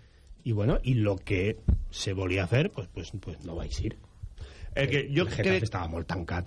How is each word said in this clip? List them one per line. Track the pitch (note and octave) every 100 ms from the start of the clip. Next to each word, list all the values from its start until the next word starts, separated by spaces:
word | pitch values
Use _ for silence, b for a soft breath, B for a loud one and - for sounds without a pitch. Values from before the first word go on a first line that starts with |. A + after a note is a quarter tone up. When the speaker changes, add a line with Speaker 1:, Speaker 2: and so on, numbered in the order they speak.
| b b b -
Speaker 1:
i, | A#2+
bueno, | G2+ A2 G3+
i | C3
lo | A#2+ G2+ F#2+
que | - F#2+ G2+ A2 - - -
se | - -
volia | F#2+ F#2 F#2+ F2
fer, | A#2+ G3
pues, | - F#2
pues, | F2+ E2 G2
pues | - -
no | F2 E2
va |
eixir. | D#2 - - - - - - - B B B C3+
Speaker 2:
El | C#3
que | C#3
Speaker 1:
El, | C#3+ D3
Speaker 2:
jo |
Speaker 1:
el | F3+
Getafe | - F#3+
Speaker 2:
crec | F#3+
Speaker 1:
estava | A2 F#2+ E2+
molt | E2+ -
tancat | F2 E2+ F2+